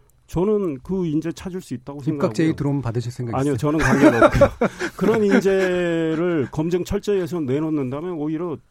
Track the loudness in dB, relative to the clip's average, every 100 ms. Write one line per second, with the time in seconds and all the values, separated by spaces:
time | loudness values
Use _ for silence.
0 | _ _ -8 -2 0 0 -2 -6 -6 -2
1 | 0 -2 -4 -8 -10 -10 -10 -12 -10 -8
2 | -4 -2 -2 0 0 0 -2 -2 -2 -4
3 | -6 -8 -4 -2 0 0 0 2 2 6
4 | 6 8 4 6 2 2 -4 -2 -8 -2
5 | 2 2 4 4 4 2 2 0 0 0
6 | 0 0 0 0 -2 -2 -2 -2 -2 -4
7 | -2 -2 -2 -4 -2 -2 -2 -2 -4 -6
8 | -8 -6 -6 -4 -6 -8 _